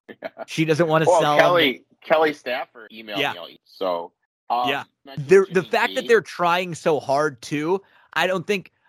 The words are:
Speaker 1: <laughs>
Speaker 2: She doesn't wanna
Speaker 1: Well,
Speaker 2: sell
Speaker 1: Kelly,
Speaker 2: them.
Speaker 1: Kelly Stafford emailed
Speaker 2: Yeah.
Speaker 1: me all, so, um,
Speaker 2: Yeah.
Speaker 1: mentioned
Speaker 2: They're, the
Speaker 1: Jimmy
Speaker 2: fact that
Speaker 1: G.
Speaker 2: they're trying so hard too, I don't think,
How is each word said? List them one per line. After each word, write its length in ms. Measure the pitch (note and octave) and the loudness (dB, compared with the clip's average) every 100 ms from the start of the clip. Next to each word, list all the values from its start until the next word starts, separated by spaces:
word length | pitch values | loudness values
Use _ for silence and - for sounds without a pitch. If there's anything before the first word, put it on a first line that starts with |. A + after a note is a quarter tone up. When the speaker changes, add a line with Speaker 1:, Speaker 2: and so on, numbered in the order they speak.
| - | -20
Speaker 1:
<laughs> 180 | - - - A#2 | -16 -14 -14 -10
Speaker 2:
She 160 | - | -4
doesn't 240 | D#3+ D#3 E3+ | 0 2 2
wanna 180 | D#3+ D#3+ | 2 4
Speaker 1:
Well, 140 | G3 | 4
Speaker 2:
sell 180 | D3+ D3 | 4 4
Speaker 1:
Kelly, 360 | E3 F3 D3 | 4 4 2
Speaker 2:
them. 100 | A#2+ _ _ - | 0 _ _ 0
Speaker 1:
Kelly 260 | D#3+ D#3 | 2 2
Stafford 580 | D3+ C3 B2+ E3+ B2 G#2+ | -2 -8 -8 -8 -16 -20
emailed 260 | A2 A2 G#2 | -18 -10 -4
Speaker 2:
Yeah. 160 | C#3 | -4
Speaker 1:
me 40 | F2+ | -6
all, 100 | D2+ - _ | -14 -20 _
so, 460 | - F#2+ F2 E2+ _ _ _ - | -6 -4 -2 -6 _ _ _ -4
um, 200 | A#2+ B2 | -2 -2
Speaker 2:
Yeah. 140 | C#3 - _ - | -4 -8 _ -18
Speaker 1:
mentioned 220 | C3+ C3+ | -6 4
Speaker 2:
They're, 180 | F#3+ F#3+ | 4 4
the 160 | F3+ | -2
Speaker 1:
Jimmy 80 | E3 | -2
Speaker 2:
fact 260 | A3 A#3 G3 | -2 -2 -2
that 60 | |
Speaker 1:
G. 40 | B3 | 0
Speaker 2:
they're 140 | A3 | 0
trying 540 | - - F3 F3 F3+ D#3 | 0 -4 0 0 -2 -4
so 240 | F3 C#3+ | -2 -2
hard 420 | B2+ C#3 D3+ C3 | 0 -2 -2 -4
too, 400 | - D3 D#3 F#3+ - _ _ | -8 -6 -2 -4 -6 _ _
I 140 | D#3 F3+ | -4 -2
don't 200 | F#3 D#3+ | -2 -4
think, 240 | G3+ - _ | -6 -6 _